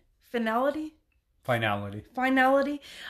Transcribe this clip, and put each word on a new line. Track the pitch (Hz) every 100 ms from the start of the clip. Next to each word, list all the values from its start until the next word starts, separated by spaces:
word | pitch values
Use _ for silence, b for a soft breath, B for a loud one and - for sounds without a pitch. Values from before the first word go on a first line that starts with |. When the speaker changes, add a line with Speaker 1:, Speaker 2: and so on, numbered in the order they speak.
| _ _
Speaker 1:
finality? | _ 233 220 226 277 302 311 _ _ _ _ _
Speaker 2:
Finality. | - 117 110 101 101 104 -
Speaker 1:
Finality | - 262 262 262 277 277 294 B B